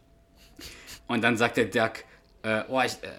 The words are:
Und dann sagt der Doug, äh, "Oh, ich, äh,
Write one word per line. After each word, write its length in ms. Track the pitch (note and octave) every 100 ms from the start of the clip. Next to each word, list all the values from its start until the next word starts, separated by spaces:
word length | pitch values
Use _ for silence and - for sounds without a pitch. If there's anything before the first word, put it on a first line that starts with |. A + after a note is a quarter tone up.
| _ _ _ - - - - - - - -
Und 160 | A#2+
dann 140 | A#2 A2+
sagt 200 | A#2 C3
der 100 | G#2+
Doug, 240 | A#2 A2 - - - _ _
äh, 200 | A2 A2 -
"Oh, 120 | C3
ich, 80 | A#2+ -
äh, 60 | F#2